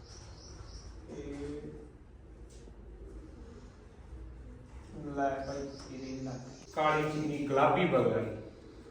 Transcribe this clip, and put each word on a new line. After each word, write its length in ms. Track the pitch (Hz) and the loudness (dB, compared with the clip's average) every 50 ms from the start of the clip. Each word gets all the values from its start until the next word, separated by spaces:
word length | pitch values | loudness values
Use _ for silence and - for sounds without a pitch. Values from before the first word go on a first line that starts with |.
| - - - - - - - - - - - - - - - - - - - - - - - 147 | -14 -14 -14 -14 -12 -12 -14 -12 -12 -12 -12 -12 -12 -10 -12 -12 -12 -12 -12 -12 -12 -10 -8 -8
ਇਹ 200 | 143 143 143 143 143 147 147 147 151 156 - - - - - - - - - - - - - - - - - - - - - - - - - - - - - - 160 - - - - 123 123 127 - - - - - - - - - - - - - - - - - - - - - - - - - - 151 151 147 147 139 | -6 -6 -6 -4 -4 -4 -4 -6 -6 -8 -10 -10 -12 -14 -16 -16 -18 -18 -18 -16 -16 -16 -14 -14 -14 -14 -14 -14 -14 -14 -14 -14 -14 -14 -14 -12 -12 -12 -12 -12 -12 -12 -14 -14 -14 -12 -12 -12 -14 -14 -16 -16 -18 -16 -16 -16 -14 -12 -12 -10 -10 -10 -10 -10 -12 -12 -12 -12 -14 -14 -12 -12 -12 -10 -10 -8 -6 -4 0
ਲੈ 120 | 139 139 139 135 135 135 | 2 2 2 2 0 -2
ਭਾਈ, 220 | 135 139 143 143 139 - - - - 131 | -2 -2 -4 -4 -4 -6 -8 -10 -8 -8
ਇਹਦੇ 180 | 127 135 131 | -6 -6 -4
ਵੀ 80 | 131 131 | -4 -4
ਲੱਗ 140 | 131 131 127 | -4 -4 -4
ਗਏ। 380 | - - - - - - - - | -6 -8 -10 -12 -14 -14 -4 2
ਕਾਲੀ 280 | 156 151 151 156 151 151 151 | 4 6 8 8 6 6 4
ਚੀਨੀ 340 | 151 151 147 143 143 139 139 | 4 2 2 2 2 2 2
ਗੁਲਾਬੀ 380 | 135 135 135 151 185 185 185 180 | 6 8 8 10 10 10 8 8
ਬਗਲ 240 | 165 - 160 117 113 | 8 8 8 8 8
ਵਾਲੀ, 280 | 107 110 - - - - - - - - - - - - - - | 6 4 2 0 -2 -4 -8 -10 -14 -14 -16 -16 -16 -16 -16 -16